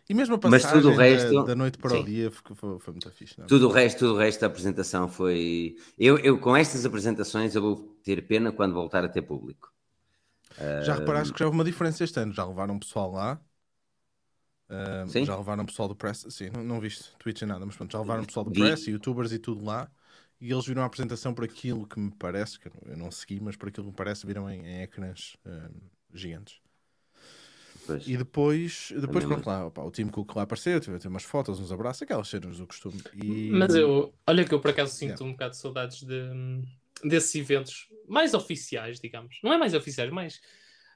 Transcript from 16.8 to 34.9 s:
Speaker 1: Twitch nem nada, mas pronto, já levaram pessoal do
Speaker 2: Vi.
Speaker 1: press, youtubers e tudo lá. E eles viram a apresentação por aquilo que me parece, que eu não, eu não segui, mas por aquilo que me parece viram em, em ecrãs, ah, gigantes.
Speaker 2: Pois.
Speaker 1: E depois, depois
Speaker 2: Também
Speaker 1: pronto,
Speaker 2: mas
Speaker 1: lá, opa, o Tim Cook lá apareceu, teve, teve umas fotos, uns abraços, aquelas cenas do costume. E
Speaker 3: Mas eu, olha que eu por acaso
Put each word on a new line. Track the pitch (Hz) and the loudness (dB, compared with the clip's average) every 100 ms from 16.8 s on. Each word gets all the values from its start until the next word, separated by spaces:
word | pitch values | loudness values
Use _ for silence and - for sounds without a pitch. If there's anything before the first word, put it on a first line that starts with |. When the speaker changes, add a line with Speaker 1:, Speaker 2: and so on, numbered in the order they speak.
| 107 - - _ | -8 -10 -18 _
Speaker 1:
Twitch | 117 110 | -10 -6
nem | 107 | -6
nada, | 92 | -6
mas | 98 | -10
pronto, | - 95 | -12 -10
já | 110 | -8
levaram | 107 113 | -4 -6
pessoal | 104 117 | -6 -6
do | 107 | -4
Speaker 2:
Vi. | 104 | 2
Speaker 1:
press, | 107 156 110 | 2 2 -4
youtubers | 107 131 123 117 | -6 -4 -4 -4
e | 113 | -6
tudo | 120 104 | -6 -8
lá. | 107 113 - _ _ _ _ _ | -6 -6 -8 _ _ _ _ _
E | 120 | -4
eles | 127 | -4
viram | 131 127 | -2 -4
a | |
apresentação | 127 - 120 117 131 | -4 -4 -8 -6 -6
por | 120 | -6
aquilo | 113 - 123 110 104 | -8 -6 -6 -6 -8
que | 107 | -6
me | 101 104 | -8 -6
parece, | 90 95 107 - | -6 -6 -6 -10
que | - | -20
eu | - | -20
não, | - | -16
eu | 78 | -12
não | 85 | -12
segui, | 85 - 98 | -14 -10 -10
mas | 104 | -8
por | 101 101 | -10 -12
aquilo | 104 | -10
que | 101 | -12
me | |
parece | 101 98 101 | -8 -6 -6
viram | 98 101 98 | -8 -8 -8
em, | 92 | -10
em | 85 90 | -12 -12
ecrãs, | 92 - 92 87 - - | -12 -10 -12 -12 -18 -18
ah, | 90 82 82 80 95 _ _ | -18 -16 -16 -20 -20 _ _
gigantes. | 87 90 82 104 - _ _ _ _ _ _ - - - - - - | -14 -14 -14 -16 -20 _ _ _ _ _ _ -20 -20 -20 -20 -20 -20
Speaker 2:
Pois. | - 73 95 | -10 -8 -6
Speaker 1:
E | |
depois, | 127 127 147 147 156 170 - - | -6 -4 0 2 2 -2 -8 -10
depois | 143 135 147 | -6 -4 -2
Speaker 2:
Também | 143 143 | -2 -4
Speaker 1:
pronto, | |
Speaker 2:
mas | - 95 | -4 -6
Speaker 1:
lá, | |
opa, | 82 80 | -6 -10
o | 78 | -10
Tim | - 104 | -6 -6
Cook | 104 104 | -6 -6
lá | 110 | -6
apareceu, | 101 113 175 175 | -4 -4 -2 -2
teve, | - 90 | -2 -10
teve | 92 | -8
umas | 92 | -10
fotos, | - 143 127 95 | -4 -4 -4 -8
uns | 92 | -8
abraços, | 92 117 131 | -6 -6 -8
aquelas | 294 139 101 | -6 -6 -6
cenas | 101 87 85 | -10 -10 -14
do | 90 | -16
costume. | - 98 95 - | -14 -12 -14 -16
E | 101 107 107 110 | -10 -6 -4 2
Speaker 3:
Mas | 196 190 | 4 6
eu, | 165 147 139 139 _ - | 6 6 4 0 _ 4
olha | 170 | 4
que | 175 | 4
eu | 147 | 2
por | 147 | 2
acaso | 143 139 | 0 -2